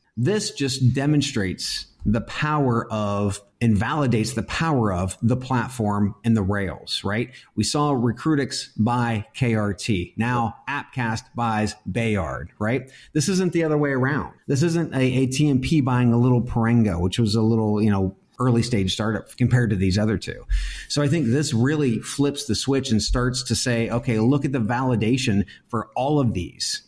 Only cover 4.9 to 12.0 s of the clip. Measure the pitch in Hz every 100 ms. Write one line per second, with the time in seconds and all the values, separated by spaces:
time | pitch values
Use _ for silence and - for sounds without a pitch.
4.9 | 87 92 - 117 127 127 123 113 - 104
5.9 | 101 101 - 117 110 95 101 92 - -
6.9 | - 98 110 - - - - 104 151 147
7.9 | 131 120 - 160 143 131 - - - 110
8.9 | 123 117 107 - - 123 110 104 95 -
9.9 | 92 90 - 120 123 113 - - 143 -
10.9 | 131 117 113 - 120 117 110 104 - -
11.9 | 113